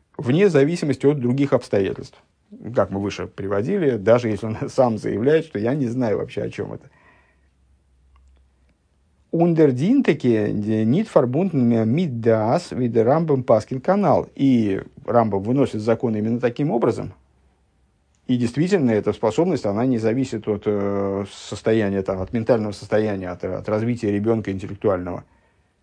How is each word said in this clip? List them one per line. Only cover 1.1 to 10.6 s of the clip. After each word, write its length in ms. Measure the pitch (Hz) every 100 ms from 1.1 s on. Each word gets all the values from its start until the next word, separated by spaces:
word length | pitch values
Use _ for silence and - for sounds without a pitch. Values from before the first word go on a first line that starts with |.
| 147
других 320 | 120 135 139
обстоятельств. 680 | 131 - 104 95 - - - _ _ _ 208 -
Как 160 | 120 95
мы 100 | 95
выше 280 | 101 - 92
приводили, 640 | - 95 101 131 202 143
даже 360 | 113 101 117 110
если 180 | 101 110
он 100 | 110
<laughs> 60 | 139
сам 300 | - 123 107
заявляет, 480 | 107 101 135 160 156
что 120 | 104
«я 160 | 117
не 120 | 147 117
знаю 320 | 123 117 95
вообще, 240 | - 104
о 80 | 117
чем 220 | - 50
это». 180 | - - _ _ _ _ _ _ _ _ _ _ _ _ _ _ _ _ _ _ _ _ _ _ _ -
Унтердинтеке 1200 | 165 175 160 147 123 180 277 - 151 123 110 107
нит 560 | 107